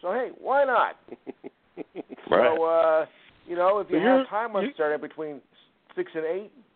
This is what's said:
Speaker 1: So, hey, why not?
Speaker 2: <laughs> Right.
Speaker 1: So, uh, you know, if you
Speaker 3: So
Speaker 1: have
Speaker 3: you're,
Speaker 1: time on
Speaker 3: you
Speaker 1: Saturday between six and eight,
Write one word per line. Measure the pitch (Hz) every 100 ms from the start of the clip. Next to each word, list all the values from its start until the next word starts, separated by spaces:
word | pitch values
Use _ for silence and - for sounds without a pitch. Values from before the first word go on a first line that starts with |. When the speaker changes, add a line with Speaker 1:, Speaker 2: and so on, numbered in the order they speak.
Speaker 1:
So, | 175
hey, | 233 220 -
why | - 277
not? | 277 240 110 - -
Speaker 2:
<laughs> | - - - - _ _ - - 185 - - -
Right. | - 120 156
Speaker 1:
So, |
uh, | 160 165 160 160 151 _ _ _ -
you | 175
know, | 185 208
if | 180
you | 160
Speaker 3:
So |
Speaker 1:
have | 214 262
Speaker 3:
you're, | 262
Speaker 1:
time | 208 233 208
on |
Speaker 3:
you | 208 214
Speaker 1:
Saturday | 151 151
between | 147 - 156 139 - _ _ _ _ -
six | 180 160
and | 156
eight, | 185 208 - _